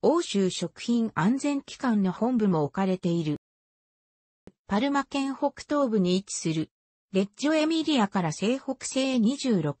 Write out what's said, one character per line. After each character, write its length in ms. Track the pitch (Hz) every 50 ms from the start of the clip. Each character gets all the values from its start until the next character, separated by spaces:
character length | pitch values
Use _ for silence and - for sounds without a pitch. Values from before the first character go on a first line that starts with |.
欧 220 | - 214 302 339
州 260 | 339 - - 196 190 185
食 300 | - - 180 165 _ -
品 320 | - 233 240 233 226 214 -
安 220 | - 156 214 262 269
全 220 | - 285 285 277
機 160 | - - -
関 280 | - - 247 220 208 190
の 80 | 185
本 240 | - - 214 254 262
部 120 | 226 214 190
も 140 | 170 156
置 100 | 147 139
か 140 | - 190 196
れ 120 | 190 185 180
て 100 | - 175
い 160 | 170 170 156
る。 140 | 156 147 - _ _ _ _ _ _ _ _ _ _ _ _ _ _ _ _ _ _ _ _ _ - _ _ _ -
パ 100 | 196 214
ル 140 | 262 285
マ 120 | 285 277 262
県 300 | - - 277 269 277 262
北 300 | - 294 277 - - - -
東 220 | 294 294 277 233
部 80 | 220 208
に 180 | 180 180 180
位 40 | 190
置 140 | - - -
す 180 | - - 165 160
る。 160 | 160 156 - _ _ _ _ _ _ _ -
レ 120 | 190 190
ッ 60 | 202 - _
ジ 140 | - 247 302
ョ 40 | 320
エ 120 | 311 311
ミ 160 | 320 330 320
リ 180 | 302 320 294 247
ア 60 | 202
か 160 | - - 196
ら 80 | 170 156
西 300 | 156 - 190 226 254 269
北 260 | - 269 262 - -
西 140 | - - 262
へ 180 | 269 269 254 247
二 180 | 208 233 285
十 240 | 277 - 254 220 175
六 160 | 151 147 139 _